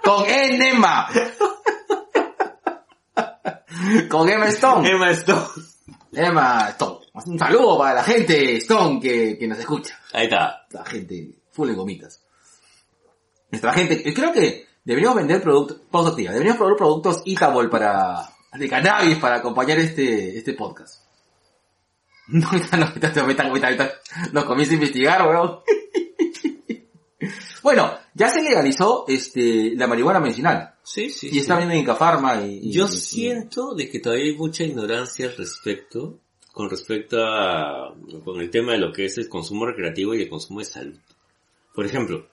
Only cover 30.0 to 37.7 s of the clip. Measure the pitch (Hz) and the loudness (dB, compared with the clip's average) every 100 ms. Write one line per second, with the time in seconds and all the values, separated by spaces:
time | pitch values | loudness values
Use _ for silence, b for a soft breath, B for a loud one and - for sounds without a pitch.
30 | 143 190 143 113 160 120 - _ - - | 2 2 0 0 0 0 -4 _ -14 -8
31 | 247 - - 143 139 175 175 170 135 113 | -8 -10 -4 -2 0 0 0 0 0 2
32 | 165 156 135 113 101 101 110 160 202 - | 2 2 0 -2 -4 -8 -2 0 0 -2
33 | - 226 240 233 - - 269 202 139 117 | -8 -6 -6 -6 -8 -10 -8 -8 -8 -6
34 | 120 120 147 151 160 160 165 131 107 117 | -4 -2 -2 -4 -6 -4 -6 -4 -4 -4
35 | 123 - 127 123 92 - - 95 - 117 | -6 -8 -8 -8 -14 -10 -8 -8 -8 -12
36 | 151 - _ _ _ - 104 92 - 107 | -12 -16 _ _ _ -10 -8 -8 -8 -8
37 | 107 117 110 110 95 82 73 | -4 -2 -2 0 -2 -2 -6